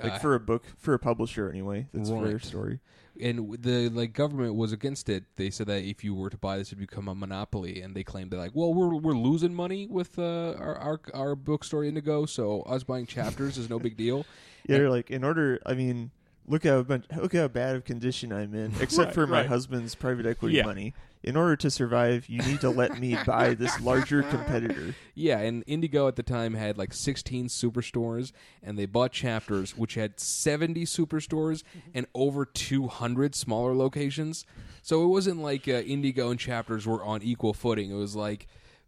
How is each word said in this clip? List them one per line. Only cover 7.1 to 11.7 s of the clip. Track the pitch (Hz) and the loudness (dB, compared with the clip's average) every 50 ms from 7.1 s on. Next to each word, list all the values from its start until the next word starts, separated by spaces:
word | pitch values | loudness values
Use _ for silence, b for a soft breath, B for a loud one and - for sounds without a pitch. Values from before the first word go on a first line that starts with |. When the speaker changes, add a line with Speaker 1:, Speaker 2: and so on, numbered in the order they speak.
| 95 | -6
Speaker 2:
monopoly. | 98 98 95 95 95 107 - - 104 90 87 90 90 | -6 -6 -6 -6 -6 -6 -6 -6 -6 -6 -6 -8 -10
And | 90 95 95 | -10 -8 -8
they | 98 95 | -8 -8
claimed | - - 95 92 92 | -8 -8 -10 -8 -6
that, | 95 90 | -6 -6
like, | 87 95 113 | -6 -4 -2
"Well, | 151 170 170 165 | 0 2 2 4
we're, | 180 180 175 165 | 4 4 2 2
we're | 151 156 160 147 | 2 2 2 2
losing | 117 117 131 156 160 165 175 175 | 4 4 4 4 4 2 0 0
money | 175 175 180 190 196 202 | 0 -4 -4 -4 -6 -6
with, | 202 185 185 180 - - 175 | -4 -2 -4 -4 -4 -4 -4
uh, | 175 170 170 170 170 165 - | -4 -2 -2 -2 -4 -4 -6
our, | - - 151 151 | -6 -6 -8 -6
our, | - - 147 156 160 - - - | -6 -4 -4 -4 -4 -6 -8 -6
our | 135 135 143 143 | -4 -2 -2 -2
bookstore | 139 135 156 156 143 - - | -2 0 0 0 0 0 -2